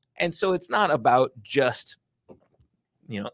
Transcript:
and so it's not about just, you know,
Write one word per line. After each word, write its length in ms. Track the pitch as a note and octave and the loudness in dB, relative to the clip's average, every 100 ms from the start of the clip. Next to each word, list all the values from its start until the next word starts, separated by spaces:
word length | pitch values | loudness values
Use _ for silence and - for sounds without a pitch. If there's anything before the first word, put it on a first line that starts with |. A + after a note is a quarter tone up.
| _ - | _ -6
and 180 | F3 | -4
so 180 | E3 F#3+ | -2 -2
it's 160 | F3+ - | -2 -2
not 200 | - F#3+ | 0 2
about 400 | D3 A2+ B2 C3 - | 2 4 4 2 -4
just, 540 | G#2+ C#3 B2+ - - - _ _ - - _ _ _ _ _ _ - | -4 0 0 -2 -10 -16 _ _ -20 -20 _ _ _ _ _ _ -12
you 140 | G#2+ | -10
know, 80 | G#2 | -10